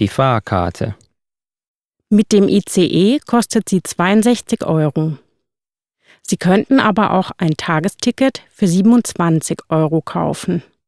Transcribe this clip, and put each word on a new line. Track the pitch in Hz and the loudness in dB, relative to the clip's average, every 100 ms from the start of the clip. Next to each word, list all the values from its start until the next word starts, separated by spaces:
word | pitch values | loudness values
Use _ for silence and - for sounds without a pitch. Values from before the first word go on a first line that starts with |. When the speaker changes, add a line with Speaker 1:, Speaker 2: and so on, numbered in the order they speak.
Speaker 1:
die | 101 | -2
Fahrkarte? | - 135 113 - 92 87 - 117 - _ _ _ _ _ _ _ _ _ _ _ | 0 2 0 0 -2 -2 -4 -8 -8 _ _ _ _ _ _ _ _ _ _ _
Speaker 2:
Mit | 208 214 | 0 2
dem | 208 196 | 2 2
I | 202 | 0
C | - - | 0 0
E | 165 165 196 294 | 0 2 2 0
kostet | - 240 - 226 - | 0 -2 0 -2 -2
sie | 185 | -2
zweiundsechzig | - - 175 214 220 240 - 226 | -4 -2 0 2 2 0 -2 -6
Euro. | - 160 151 156 156 143 _ _ _ _ _ _ _ _ _ _ - | -2 0 0 0 -4 -6 _ _ _ _ _ _ _ _ _ _ -6
Sie | 196 | -2
könnten | 175 190 311 269 | 2 2 2 2
aber | 214 202 208 | 2 0 0
auch | 190 - - | 0 -2 -4
ein | 165 | -2
Tagesticket | 151 - 160 185 - - - 269 - - | -2 -2 -2 -2 -4 -4 0 -2 -2 -14
für | _ 196 | _ 0
siebenundzwanzig | 180 208 240 - - 170 160 - 160 - | 2 4 2 0 -2 0 0 -2 -8 -4
Euro | 160 156 160 | -2 0 -2
kaufen. | - 175 160 - - 175 - _ | -4 -6 -4 -4 -4 -6 -6 _